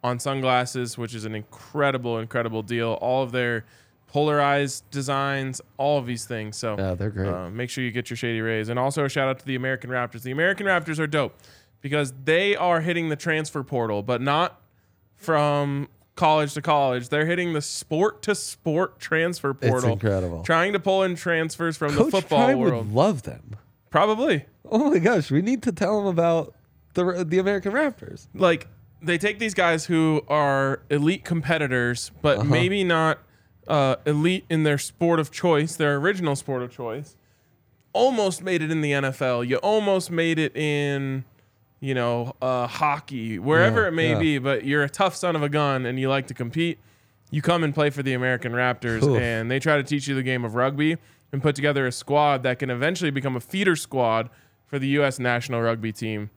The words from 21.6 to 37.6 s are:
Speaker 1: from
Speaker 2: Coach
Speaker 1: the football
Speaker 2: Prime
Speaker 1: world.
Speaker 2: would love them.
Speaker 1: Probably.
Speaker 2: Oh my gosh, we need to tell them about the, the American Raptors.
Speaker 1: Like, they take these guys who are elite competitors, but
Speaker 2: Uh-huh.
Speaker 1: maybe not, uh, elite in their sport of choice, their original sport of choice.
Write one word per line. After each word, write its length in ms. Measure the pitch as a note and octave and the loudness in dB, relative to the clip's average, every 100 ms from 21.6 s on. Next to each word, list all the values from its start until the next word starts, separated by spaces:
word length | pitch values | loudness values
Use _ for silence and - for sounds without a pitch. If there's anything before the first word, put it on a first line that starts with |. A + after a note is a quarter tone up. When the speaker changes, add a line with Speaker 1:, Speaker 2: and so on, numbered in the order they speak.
| E3 D#3 | -4 -2
Speaker 1:
from 160 | D3 | -2
Speaker 2:
Coach 120 | D3 C4+ | 2 2
Speaker 1:
the 40 | G3 | 2
football 220 | - A3+ B3+ | 2 4 4
Speaker 2:
Prime 120 | C4+ | 4
Speaker 1:
world. 280 | A3 A#2+ G#2 | 2 0 0
Speaker 2:
would 60 | |
love 280 | A2 F#3 D#3+ | 2 4 2
them. 340 | - A#1+ - G#2 _ _ _ | -8 -14 -16 -18 _ _ _
Speaker 1:
Probably. 540 | D3+ G#3 A3 C#4+ D#3+ - _ - | 2 4 2 2 0 -2 _ -2
Speaker 2:
Oh 200 | A3 D4 | 2 4
my 80 | F3+ | 4
gosh, 320 | E3 A3+ C#3+ | 4 2 2
we 100 | C#3 | 0
need 200 | G3 B3+ | 2 0
to 80 | - | -2
tell 260 | F3 G3 G#3+ | 0 0 0
them 80 | G3+ | 0
about 480 | E3 E3+ E3 - - _ _ _ | 2 2 2 -2 -12 _ _ _
the, 300 | - F3+ F3+ | -2 0 0
the 140 | D3+ F3+ | 0 2
American 340 | F#3+ G3+ G3 | 2 0 0
Raptors. 540 | A#3 D4+ - - - - | 0 0 -2 -14 -16 -18
Speaker 1:
Like, 320 | F#3+ F#3 D#3+ - - - _ | 0 2 2 -4 -20 -20 _
they 160 | D#3 E3+ | -2 0
take 220 | G#3 G#3 | 0 -2
these 160 | A3 | -4
guys 300 | F#3+ F3 E3 D#3 | 2 2 2 0
who 380 | E3 D#3+ D3+ - | 2 4 2 2
are 520 | D3+ C#3+ C3+ C3+ C3+ - | 2 4 2 2 -2 -2
elite 340 | C#3+ D3+ F#3+ | 2 2 0
competitors, 840 | - E3 D#3 E3 C#3+ B2+ A#2+ A#2+ - - | -2 -4 0 0 0 0 0 -2 -8 -2
but 180 | D3+ B2 | 0 2
Speaker 2:
Uh-huh. 60 | C#3 | 4
Speaker 1:
maybe 340 | D3+ F3+ G3+ | 4 2 2
not, 360 | F3+ E3 D#3+ D#3 _ _ _ _ - | 2 2 2 0 _ _ _ _ -2
uh, 280 | D#3 C3+ C3 | 2 2 0
elite 400 | - D3 E3 F#3 - | 0 2 2 0 0
in 140 | D#3+ | 2
their 120 | D3+ C#3+ | 2 2
sport 420 | - - E3+ E3 | -2 -2 2 2
of 100 | D3 | 0
choice, 460 | - F3+ D3+ D#3+ - | -2 2 2 2 0
their 200 | D3+ C#3+ | 0 2
original 380 | E3 G3+ E3 | 0 0 0
sport 280 | C#3 - C3 | -2 -4 -6
of 80 | B2 | -6
choice. 440 | - A#2+ B2 D3 _ _ _ _ _ | -8 -8 -8 -10 _ _ _ _ _